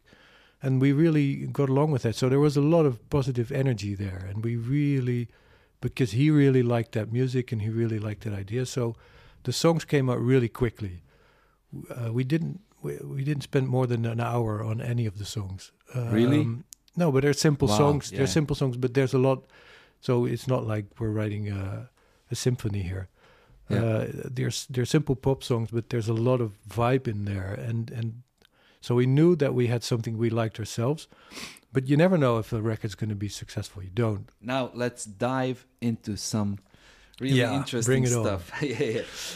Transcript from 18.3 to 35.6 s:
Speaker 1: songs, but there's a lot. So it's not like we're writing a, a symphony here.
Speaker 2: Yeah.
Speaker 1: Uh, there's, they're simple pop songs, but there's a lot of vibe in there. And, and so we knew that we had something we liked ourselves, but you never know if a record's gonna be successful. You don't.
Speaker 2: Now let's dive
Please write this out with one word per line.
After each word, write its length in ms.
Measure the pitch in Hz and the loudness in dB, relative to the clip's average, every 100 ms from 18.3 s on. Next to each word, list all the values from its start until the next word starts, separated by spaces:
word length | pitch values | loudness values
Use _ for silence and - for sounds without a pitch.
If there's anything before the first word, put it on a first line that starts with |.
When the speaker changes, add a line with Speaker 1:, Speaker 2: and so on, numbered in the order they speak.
| 156 143 143 | 2 0 0
Speaker 1:
songs, 200 | 135 120 | -2 0
but 180 | 127 131 | 0 0
there's 180 | 131 | 2
a 60 | 135 | 2
lot. 260 | 131 131 - - - - - _ | 2 2 -4 -20 -20 -20 -20 _
So 260 | - 123 123 | 0 0 2
it's 220 | 120 - | -2 0
not 180 | 127 113 | -2 0
like 200 | 107 101 - | -4 -6 -6
we're 140 | 113 | -4
writing 360 | 107 107 104 104 | -2 -2 -4 -6
a, 420 | 98 98 110 120 _ _ _ - | -6 -6 -8 -12 _ _ _ -10
a 40 | 120 | -2
symphony 460 | 127 123 110 98 | -2 0 -2 -4
here. 260 | 90 95 98 _ _ _ _ - - | -4 -6 -10 _ _ _ _ -18 -2
Speaker 2:
Yeah. 140 | 104 | 0
Speaker 1:
Uh, 240 | 113 110 - - 135 | 2 0 -2 -8 -8
there's, 340 | 127 127 - - | -4 -4 -4 -6
they're 180 | 127 120 | -4 2
simple 300 | 156 147 127 | 0 2 0
pop 280 | 135 131 | 0 -2
songs, 260 | - 117 113 | 0 -2 0
but 200 | 117 - | -4 -4
there's 160 | 123 107 | -4 0
a 40 | |
lot 280 | 113 120 127 | 0 2 2
of 120 | 113 101 104 | 0 -6 -8
vibe 400 | 117 117 135 120 | 0 2 2 0
in 180 | 104 101 | -4 -4
there. 280 | 101 95 | -4 -6
And, 380 | 107 123 113 110 | -8 -4 -4 -6
and 320 | 117 113 120 - _ _ _ _ _ | -6 -8 -8 -20 _ _ _ _ _
so 120 | - | 0
we 140 | 123 127 | 4 6
knew 280 | 139 170 165 | 6 6 6
that 180 | 135 127 | 2 2
we 100 | 117 | 2
had 180 | 120 | 0
something 320 | - 117 117 110 | 0 -2 -2 0
we 140 | 117 | 0
liked 300 | 113 113 - | 2 -2 -4
ourselves, 480 | 104 - 117 156 - - - - - - _ | -8 -2 -2 -2 -8 -20 -20 -16 -16 -18 _
but 140 | 135 131 | -4 2
you 100 | 147 | 4
never 220 | 180 175 | 6 6
know 180 | 131 113 | 4 2
if 160 | - | 0
a 80 | 113 | -2
record's 320 | 113 107 110 | -2 -2 -6
gonna 220 | - 107 101 | -6 -6 -4
be 140 | 104 | -6
successful. 520 | - - - - 98 | -8 -10 -10 -10 -12
You 80 | 92 | -8
don't. 380 | 95 117 101 104 _ | -2 0 -2 -8 _
Speaker 2:
Now 300 | 107 131 120 117 | -6 -4 -4 -4
let's 300 | 123 120 107 | -4 -4 -14
dive 600 | 98 123 131 131 123 | -4 -2 0 -2 -4